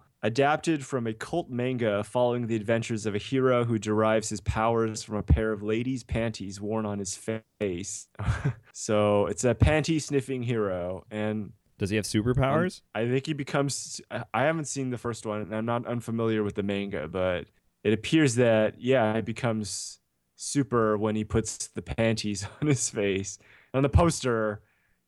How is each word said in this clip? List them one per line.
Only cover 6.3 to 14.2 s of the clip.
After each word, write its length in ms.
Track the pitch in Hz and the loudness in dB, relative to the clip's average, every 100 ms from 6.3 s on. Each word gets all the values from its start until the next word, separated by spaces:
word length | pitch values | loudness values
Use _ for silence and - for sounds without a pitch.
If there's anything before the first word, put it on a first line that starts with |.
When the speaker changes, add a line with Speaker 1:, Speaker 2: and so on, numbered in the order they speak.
| 110 98 101 | -4 -10 -8
Speaker 1:
worn 260 | 104 110 107 | -4 -2 -2
on 120 | 101 | -4
his 160 | 98 - - 110 - - | -6 -8 -6 -8 -10 -6
face. 460 | 101 87 104 - - - | -4 -4 -8 -12 -14 -6
<laughs> 360 | 95 - 143 - - | -2 -2 -2 -4 -10
So 540 | - - 107 104 104 92 | -10 0 2 4 4 2
it's 180 | - | 2
a 100 | 123 | 2
panty-sniffing 880 | 113 - 156 147 156 - 139 127 131 | 2 2 2 2 0 0 -2 -2 -4
hero. 640 | 120 117 101 90 90 92 - | -2 0 0 -2 -4 -6 -8
And 420 | 107 107 107 98 - _ - | -4 -2 -2 -6 -14 _ -6
Speaker 2:
Does 120 | 95 | -2
he 60 | 107 | 0
have 80 | |
superpowers? 760 | 95 107 113 127 131 151 180 - _ | 0 0 2 2 2 2 0 -4 _
Speaker 1:
um, 80 | 107 | -4
I 60 | 120 | 0
think 160 | 131 143 | 0 -2
he 60 | |
becomes, 680 | 143 135 143 143 - - - - | -4 -2 0 0 -2 -8 -14 -10
I, 140 | 117 | -10